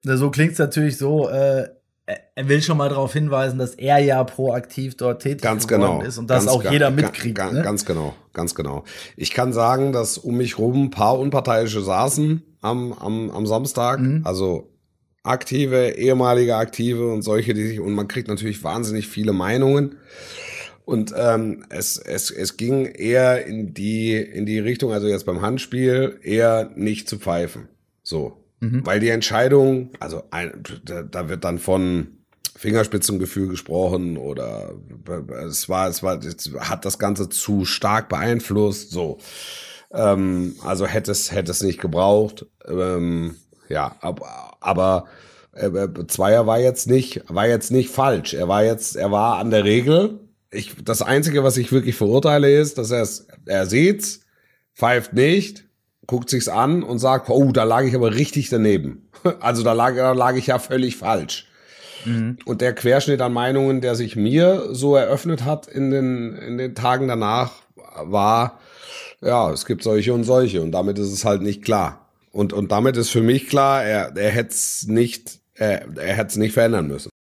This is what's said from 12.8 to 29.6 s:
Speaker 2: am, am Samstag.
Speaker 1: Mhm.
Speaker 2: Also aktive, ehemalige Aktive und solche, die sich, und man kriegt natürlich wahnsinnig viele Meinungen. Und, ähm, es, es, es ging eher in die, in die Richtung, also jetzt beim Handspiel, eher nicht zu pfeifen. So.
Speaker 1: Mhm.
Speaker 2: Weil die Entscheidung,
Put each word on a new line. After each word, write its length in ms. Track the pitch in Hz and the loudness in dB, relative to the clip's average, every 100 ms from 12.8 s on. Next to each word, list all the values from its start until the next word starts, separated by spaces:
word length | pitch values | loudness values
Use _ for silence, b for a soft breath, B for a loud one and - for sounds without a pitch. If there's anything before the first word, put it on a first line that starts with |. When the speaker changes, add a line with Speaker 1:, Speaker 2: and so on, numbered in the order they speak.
| 123 | -6
Speaker 2:
am, 380 | 113 - 110 110 | -8 -6 -6 -6
am 160 | - 107 | -4 -2
Samstag. 540 | 110 131 - 120 135 | -2 -2 -2 0 0
Speaker 1:
Mhm. 200 | 127 151 | 0 0
Speaker 2:
Also 460 | 156 92 95 87 - _ _ _ _ _ | -2 -2 -2 -2 -6 _ _ _ _ _
aktive, 720 | - 123 - - 139 127 123 - | -4 -4 -2 -2 2 2 2 2
ehemalige 600 | 127 131 123 123 120 110 | 2 4 4 4 4 2
Aktive 540 | 113 - 117 117 120 | -2 -2 -2 0 -2
und 120 | 110 | -2
solche, 320 | 104 107 107 | 0 0 0
die 120 | 107 107 | -2 -2
sich, 140 | 110 | -4
und 140 | 92 | -4
man 140 | 104 101 | -2 -4
kriegt 200 | - 113 | -6 -6
natürlich 340 | 101 110 98 | -6 -6 -6
wahnsinnig 460 | 78 104 113 110 104 | -6 -6 -4 -4 -6
viele 240 | - 107 | -4 -2
Meinungen. 640 | 95 92 120 135 139 139 B B B B B B B B B | 0 0 2 4 4 0 B B B B B B B B B
Und, 300 | - 113 107 - | -4 -4 -2 0
ähm, 480 | 120 113 110 - - | 2 2 0 -8 -10
es, 260 | 82 92 - | -8 -6 -6
es, 340 | - 87 - | -8 -6 -6
es 280 | - 98 - | -6 -8 -4
ging 260 | 117 135 | -2 0
eher 640 | 127 - 98 123 127 127 67 | -2 -4 0 4 4 2 -2
in 260 | 110 104 | -8 -10
die, 400 | 80 101 110 110 110 | -6 -4 -2 0 -2
in 280 | - - | -4 -6
die 140 | 104 110 | -4 -2
Richtung, 340 | 107 120 131 | -2 -2 -2
also 140 | 107 104 | 0 0
jetzt 180 | 98 | -2
beim 160 | 98 87 | -2 -4
Handspiel, 760 | 104 131 - 123 127 127 135 - | -4 -4 -6 0 2 2 0 -4
eher 480 | - 107 117 113 110 | -4 2 4 2 -2
nicht 340 | - 107 107 - | -4 -4 -4 -8
zu 100 | 101 | -10
pfeifen. 500 | - 87 87 - - _ _ _ | -4 -2 -4 -8 -20 _ _ _
So. 420 | - 82 69 - _ _ | -8 -6 -6 -12 _ _
Speaker 1:
Mhm. 240 | 117 123 | -4 -2
Speaker 2:
Weil 160 | 104 101 | 0 0
die 80 | 113 | 2
Entscheidung, 840 | 113 - 110 127 139 | 0 0 2 4 6